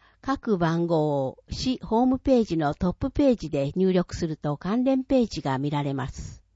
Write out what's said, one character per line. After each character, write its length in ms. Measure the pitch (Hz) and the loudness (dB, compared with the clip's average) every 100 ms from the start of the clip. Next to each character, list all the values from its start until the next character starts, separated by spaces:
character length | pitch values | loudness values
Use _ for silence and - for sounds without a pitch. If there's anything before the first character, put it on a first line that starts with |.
| _ _ | _ _
各 360 | - 269 247 190 | -6 -4 -2 0
番 300 | 165 165 170 | 2 2 2
号 380 | 165 151 143 131 | 2 2 0 -2
を 120 | - - | -6 -12
市 300 | - - 254 | -6 -4 -4
ホ 200 | - 220 | -2 2
ー 20 | 254 | 2
ム 140 | 262 | 2
ペ 220 | - 247 | 4 2
ー 40 | 214 | 2
ジ 120 | 165 | 0
の 160 | 147 | 0
ト 180 | 151 180 | 0 -2
ッ 20 | |
プ 180 | - 269 | -2 -4
ペ 200 | - 277 | 2 2
ー 40 | 240 | 2
ジ 140 | 156 | -2
で 220 | 151 139 180 | -2 -2 0
入 160 | 190 | 2
力 240 | 180 180 - | 2 0 -4
す 120 | 165 | -6
る 100 | 156 | -4
と 180 | 151 147 | -4 -4
関 280 | 180 233 | -2 0
連 200 | 254 269 | 0 0
ペ 180 | 262 269 | 2 0
ー 60 | 226 | 0
ジ 140 | 160 | -2
が 160 | 143 131 | -4 -2
見 140 | 143 | -2
ら 120 | 147 | -2
れ 100 | 143 | -2
ま 160 | 139 131 | -4 -6
す。 320 | - - - _ | -10 -14 -16 _